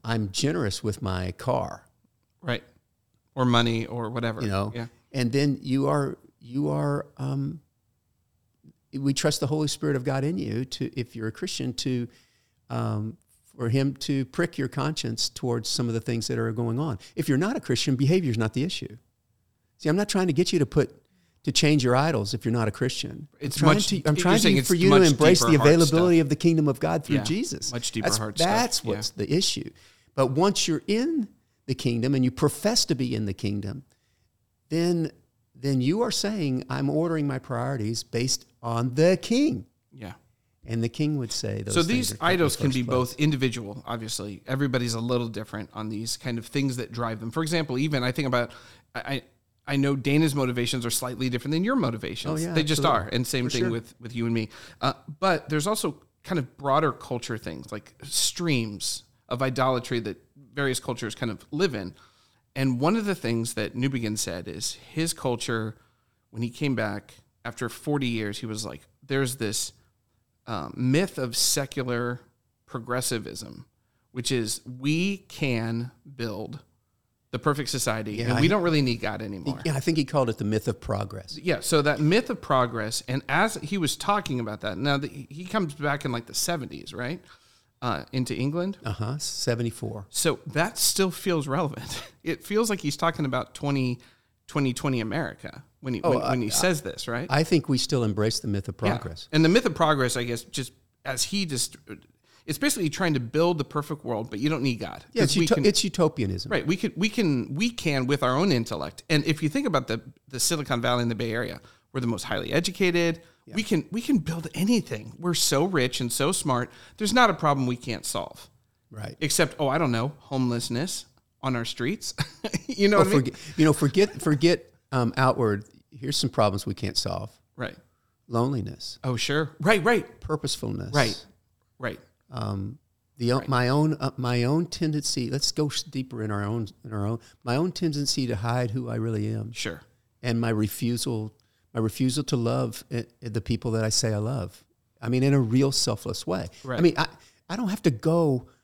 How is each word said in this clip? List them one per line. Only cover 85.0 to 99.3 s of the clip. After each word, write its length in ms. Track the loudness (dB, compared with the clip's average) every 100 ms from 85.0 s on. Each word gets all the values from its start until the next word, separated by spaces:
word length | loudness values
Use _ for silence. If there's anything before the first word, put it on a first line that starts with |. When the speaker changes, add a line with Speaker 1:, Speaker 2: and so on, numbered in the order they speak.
| -2
Speaker 2:
he 360 | -10 -14 -14 -6
comes 260 | -2 -2
back 300 | -2 -2 -2
in, 80 | -2
like, 140 | -4 -6
the 80 |
seventies, 580 | -4 -2 -2 -6 -12 -12
right, 280 | -8 -8 -8 -12 -20 _ _ _ _
uh, 240 | -4 -4 -4
into 220 | -4 -2 -2
England. 420 | -2 -2 -4 -4
Speaker 1:
Uh-huh, 340 | -6 -6 -4 -6
seventy-four. 880 | -6 -4 -2 -2 -2 -6 -8 -10 -8
Speaker 2:
So 280 | -2 0 -2 -4
that 280 | -2 -2 0
still 320 | 0 2 0
feels 360 | -2 -2 0 0
relevant. 540 | -2 -2 -4 -10 -10 -12
<laughs> 60 | -10
It 200 | -8 -6
feels 260 | -2 0 0
like 80 | 0
he's 160 | -2 0
talking 280 | 0 0
about 280 | -2 -2 -4
twenty, 460 | -6 -2 0 0 -4 -10 _ _ _ -6
twenty 260 | 0 0
twenty 280 | 0 0 0
America 640 | 0 -2 -4 -8 -16 -18 -20 _
when 140 | -6
he, 60 | -2
Speaker 1:
Oh, 60 | 0
Speaker 2:
when, 100 | 2
when 200 | 2 0
he 40 | 0
Speaker 1:
I, 40 |
Speaker 2:
says 320 | 2 2 2
this, 260 | -4 -8 -6
right? 180 | -6 0
Speaker 1:
I 140 | 0
think 260 | 4 2 4
we 100 | 0
still 260 | 2 2
embrace 340 | 2 2 0 0
the 80 | -2
myth 220 | -2 -4
of 80 | -2
Speaker 2:
Yeah. 100 | 0
Speaker 1:
progress. 380 | 0 -2 -12 -2